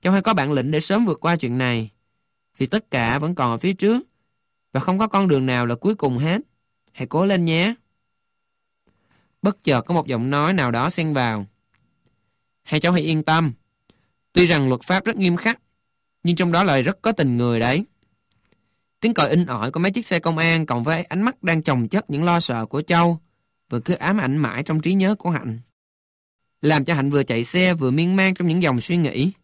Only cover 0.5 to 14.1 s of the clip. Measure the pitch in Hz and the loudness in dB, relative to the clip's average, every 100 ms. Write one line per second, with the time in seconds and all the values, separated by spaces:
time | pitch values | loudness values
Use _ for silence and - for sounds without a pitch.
0.5 | 143 127 151 - 196 226 151 165 170 127 | 0 0 0 0 0 0 0 0 0 0
1.5 | 123 127 117 107 _ _ _ _ _ _ | -2 0 -2 -4 _ _ _ _ _ _
2.5 | _ 135 220 - 131 117 131 151 175 123 | _ -2 -2 -2 -2 0 0 -2 -2 -2
3.5 | 117 180 190 202 240 - _ _ _ _ | 0 -2 0 0 0 -2 _ _ _ _
4.5 | _ _ 131 131 190 220 202 196 143 131 | _ _ -6 -2 -2 0 2 2 2 2
5.5 | 127 120 120 196 214 143 120 156 196 294 | 0 0 -2 -2 -2 -2 -2 0 -2 -4
6.5 | _ _ _ _ - 127 156 196 190 170 | _ _ _ _ -12 -4 0 0 2 2
7.5 | 160 185 233 _ _ _ _ _ _ _ | 2 0 -4 _ _ _ _ _ _ _
8.5 | _ _ _ _ _ _ _ _ _ 190 | _ _ _ _ _ _ _ _ _ -4
9.5 | 202 - 131 - 170 - 120 127 143 156 | -2 0 0 0 -2 -2 -4 -2 0 0
10.5 | 190 127 117 143 175 160 143 120 107 98 | 0 0 0 -2 -2 -2 0 -2 -2 -8
11.5 | _ _ _ _ _ _ _ _ _ _ | _ _ _ _ _ _ _ _ _ _
12.5 | _ - 156 170 180 151 156 156 160 131 | _ -4 -2 2 0 2 0 2 2 2
13.5 | 117 _ _ _ _ _ | -4 _ _ _ _ _